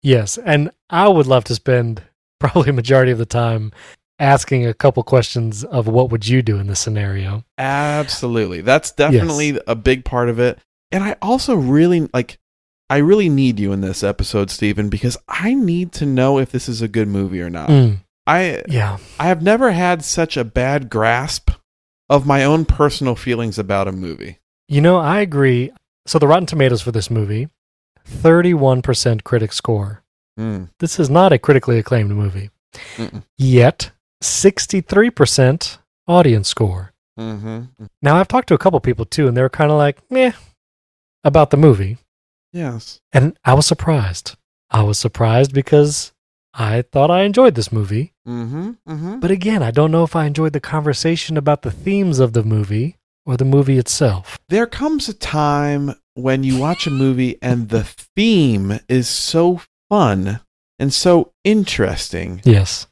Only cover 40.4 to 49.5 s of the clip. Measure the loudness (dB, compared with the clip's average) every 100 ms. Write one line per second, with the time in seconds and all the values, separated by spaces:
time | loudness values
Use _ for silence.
40.4 | -18 _ _ _ _ _ _ _ 0 4
41.4 | 4 6 6 4 0 -6 _ _ _ _
42.4 | _ -10 -8 -10 -14 -20 _ 0 0 -2
43.4 | 2 2 2 -2 -2 -2 -2 -6 -12 -20
44.4 | _ _ _ 0 0 0 -4 -2 0 2
45.4 | 2 0 2 4 4 0 -10 _ _ _
46.4 | _ -6 -2 -2 -2 0 2 2 2 4
47.4 | 4 4 -4 -4 -2 -4 -6 _ -12 -10
48.4 | -8 -8 -10 -12 -14 -10 -10 -6 -4 -2
49.4 | -2